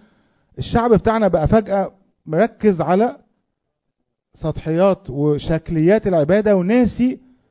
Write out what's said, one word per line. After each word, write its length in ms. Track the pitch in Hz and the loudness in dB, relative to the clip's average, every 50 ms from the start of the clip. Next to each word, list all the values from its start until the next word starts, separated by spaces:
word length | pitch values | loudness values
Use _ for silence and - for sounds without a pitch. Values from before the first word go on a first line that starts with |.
| _ _ _ _ _ _ _ _ _ _ _ | _ _ _ _ _ _ _ _ _ _ _
الشعب 360 | - 123 - - 233 226 247 220 | -14 -8 -4 -2 -2 2 2 2
بتاعنا 340 | 180 - 226 220 226 214 | 2 2 0 0 0 0
بقى 200 | 190 170 170 143 | 0 0 0 0
فجاه 440 | 143 208 226 208 185 196 196 190 - - _ _ _ _ _ _ | 2 2 0 0 0 -2 -4 -4 -6 -10 _ _ _ _ _ _
مركز 560 | 156 156 165 214 - - - - 214 185 160 | -4 -2 0 0 -2 -2 -2 0 0 0 0
على 360 | 147 151 180 190 226 262 285 285 _ _ _ _ _ _ _ _ _ _ _ _ _ _ _ _ _ _ _ _ _ _ _ | 0 0 0 0 0 -2 -4 -8 _ _ _ _ _ _ _ _ _ _ _ _ _ _ _ _ _ _ _ _ _ _ _
سطحيات 760 | _ - 156 147 - - 160 160 165 190 196 185 185 - - | _ -8 -8 -8 -6 -6 -4 0 2 2 2 0 -2 -6 -10
وشكليات 1000 | 123 139 147 151 147 139 - - 160 160 - - 170 156 156 175 208 220 - | -6 -2 -2 0 -2 -2 -2 -4 -4 -4 -4 -4 -2 2 2 4 4 2 2
العباده 480 | 202 180 160 143 147 185 214 208 214 202 | 0 0 0 2 2 0 2 2 2 2
وناسي 640 | 185 175 185 226 254 247 - - - 240 254 - - _ _ _ _ _ _ | 2 2 2 2 2 2 0 0 -2 -2 -2 -2 -6 _ _ _ _ _ _